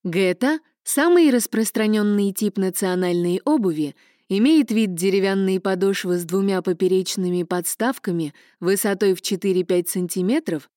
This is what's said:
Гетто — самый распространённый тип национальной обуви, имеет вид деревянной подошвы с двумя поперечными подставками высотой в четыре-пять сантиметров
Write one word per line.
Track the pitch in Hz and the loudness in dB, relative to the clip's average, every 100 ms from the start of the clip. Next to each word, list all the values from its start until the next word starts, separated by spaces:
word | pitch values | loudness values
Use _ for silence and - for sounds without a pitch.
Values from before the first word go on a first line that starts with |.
Гетто — | 185 170 185 180 254 311 _ _ | -4 0 0 0 0 -2 _ _
самый | - - 330 349 311 | -6 0 4 6 6
распространённый | 247 - 226 220 233 214 214 208 202 202 | 4 0 -2 -2 0 0 2 2 0 0
тип | 190 208 202 | -2 -4 0
национальной | 190 180 190 180 180 175 175 185 | -4 -2 -2 0 0 0 0 -2
обуви, | - 302 196 156 147 - _ _ _ | 0 0 0 -2 -6 -8 _ _ _
имеет | 196 247 320 247 | 0 4 4 2
вид | 214 214 | 0 0
деревянной | 170 190 190 196 196 190 185 | 0 0 2 2 0 0 0
подошвы | 190 185 196 196 185 180 | -2 0 0 0 -2 -4
с | |
двумя | 170 185 196 190 | -2 -2 0 0
поперечными | 185 175 185 190 180 - 180 180 | -2 0 2 2 0 -4 -2 -2
подставками | 170 180 175 - 233 269 - 170 151 - _ _ | -2 -4 -4 -4 -4 -4 -4 -4 -4 -10 _ _
высотой | 175 196 214 196 202 | -2 0 0 0 0
в | 180 | 0
четыре-пять | - 180 196 185 175 180 175 | -4 -4 0 -2 0 -2 0
сантиметров | 185 175 190 180 285 320 160 - | -6 -4 -2 0 -2 -2 -8 -10